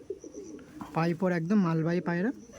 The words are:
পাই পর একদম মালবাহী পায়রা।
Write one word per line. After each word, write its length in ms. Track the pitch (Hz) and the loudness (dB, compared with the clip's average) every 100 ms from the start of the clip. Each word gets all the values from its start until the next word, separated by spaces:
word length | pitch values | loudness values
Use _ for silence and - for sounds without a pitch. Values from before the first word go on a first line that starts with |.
| - - - - - - - - - | -10 -12 -12 -14 -14 -14 -16 -14 -6
পাই 200 | 160 170 | 0 2
পর 180 | 165 185 | 2 2
একদম 260 | 175 165 208 | 2 4 4
মালবাহী 420 | 175 160 160 175 | 4 4 2 2
পায়রা। 300 | 170 170 214 302 - | 0 0 0 -2 -10